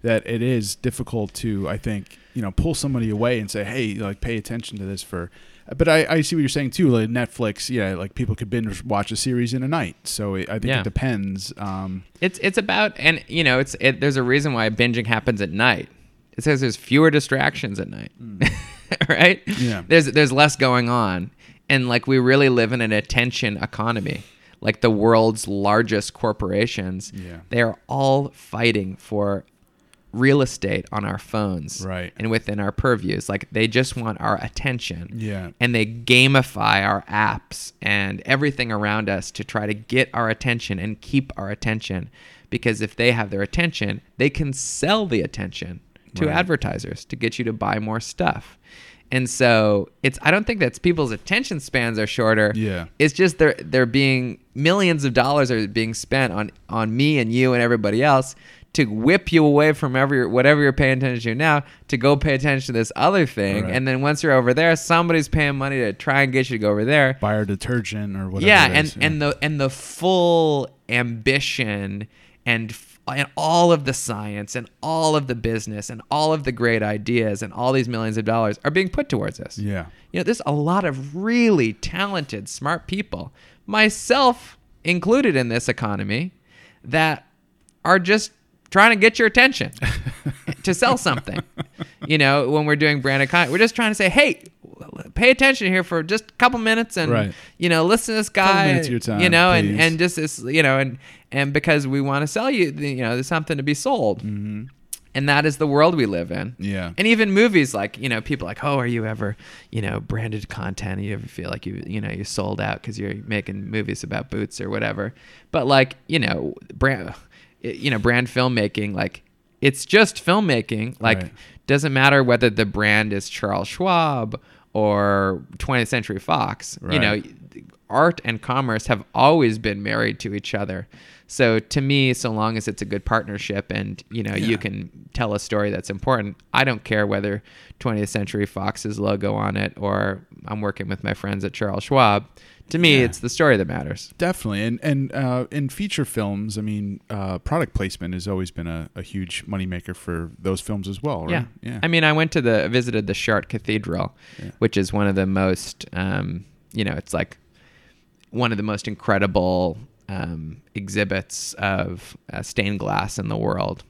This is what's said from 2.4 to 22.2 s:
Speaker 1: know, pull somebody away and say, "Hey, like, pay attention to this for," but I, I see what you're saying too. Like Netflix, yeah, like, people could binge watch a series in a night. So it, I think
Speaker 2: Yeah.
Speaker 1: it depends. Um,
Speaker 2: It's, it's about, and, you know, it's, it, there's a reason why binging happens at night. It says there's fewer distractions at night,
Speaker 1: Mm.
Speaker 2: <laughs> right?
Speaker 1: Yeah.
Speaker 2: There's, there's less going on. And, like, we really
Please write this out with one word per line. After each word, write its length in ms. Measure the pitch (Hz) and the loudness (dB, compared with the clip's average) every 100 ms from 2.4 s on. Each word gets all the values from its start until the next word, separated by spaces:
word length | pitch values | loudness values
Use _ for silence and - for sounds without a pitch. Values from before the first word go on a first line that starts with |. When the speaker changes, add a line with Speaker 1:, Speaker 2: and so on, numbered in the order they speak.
Speaker 1:
know, 100 | 104 | -4
pull 220 | - 165 | -2 -2
somebody 360 | 151 143 127 113 | -2 -2 -2 -2
away 300 | 104 117 123 | 0 0 0
and 120 | 101 | -4
say, 120 | 107 101 | -6 -6
"Hey, 300 | 127 113 101 | -4 -4 -4
like, 260 | 101 101 | -6 -6
pay 160 | - 113 | -6 -6
attention 400 | - 117 - 104 | -6 -10 -10 -10
to 80 | 95 | -8
this 180 | 98 | -10
for," 260 | - 92 87 - - - - 135 | -10 -10 -10 -14 -20 -20 -16 0
but 140 | 160 | 4
I, 160 | 160 - | 4 4
I 120 | 160 | 2
see 160 | 151 170 | 2 2
what 20 | |
you're 80 | 139 | 2
saying 240 | 147 135 | 0 -2
too. 160 | - 165 | 2 4
Like 220 | 120 110 | 4 2
Netflix, 600 | 120 120 - 113 101 - | 0 -2 -2 -4 -2 -4
yeah, 260 | 127 95 92 | -2 -2 -2
like, 200 | 98 - | -6 -6
people 180 | 120 | -4
could 160 | 104 107 | -4 -2
binge 320 | 117 110 92 120 | -2 -4 -6 -2
watch 260 | 101 101 | -2 -2
a 60 | 110 | -4
series 360 | 131 123 120 | -2 0 0
in 80 | 127 | -2
a 60 | 131 | -2
night. 300 | 160 98 - - | -2 -4 -8 -10
So 280 | - 104 95 | -6 -4 -4
it, 120 | 92 | -4
I 40 | |
think 120 | 107 117 | -4 -2
Speaker 2:
Yeah. 140 | 131 | -2
Speaker 1:
it 40 | 101 | -2
depends. 680 | - 131 113 98 98 95 - | -2 -2 -2 -4 -6 -10 -10
Um, 480 | 101 95 95 92 - _ | -8 -6 -8 -10 -12 _
Speaker 2:
It's, 180 | 185 - | -4 -2
it's 160 | 196 196 | -2 -2
about, 360 | 208 - 214 - | 0 0 0 2
and, 240 | 147 165 - | 0 0 -2
you 160 | 156 | 0
know, 160 | 151 127 | 2 2
it's, 160 | 135 - | 0 0
it, 180 | 131 120 | 0 2
there's 160 | 139 135 | 0 2
a 80 | |
reason 300 | 123 139 147 | 2 2 2
why 160 | 120 110 | 0 0
binging 360 | 110 120 117 107 | 2 0 0 0
happens 360 | 113 - 110 | -2 0 -2
at 100 | 98 | -2
night. 380 | 92 123 95 - _ - _ _ - | 2 2 2 -4 _ -20 _ _ -4
It 80 | 156 | 0
says 160 | 139 | 2
there's 160 | 131 107 | 0 -2
fewer 340 | - 135 160 | 2 6 6
distractions 680 | 147 135 135 139 - 120 101 | 4 0 0 0 -2 -8 -8
at 80 | - | -8
night, 220 | - - _ | -10 -16 _
Speaker 1:
Mm. 260 | 117 101 - - - - | -18 -2 -2 -2 -10 -18
Speaker 2:
<laughs> 300 | - - 151 | -10 -4 0
right? 320 | 151 175 190 - | 6 6 4 -2
Speaker 1:
Yeah. 380 | 208 123 104 92 | -2 -2 -2 4
Speaker 2:
There's, 200 | 165 139 | 4 6
there's 260 | 127 147 | 4 2
less 240 | 131 147 - | 6 4 4
going 320 | 135 123 120 | 2 4 2
on. 420 | 123 107 92 92 _ - - _ | 2 2 0 -6 _ -20 -20 _
And, 220 | 139 123 | 0 2
like, 180 | 120 120 | 0 2
we 100 | |
really 280 | 131 | 4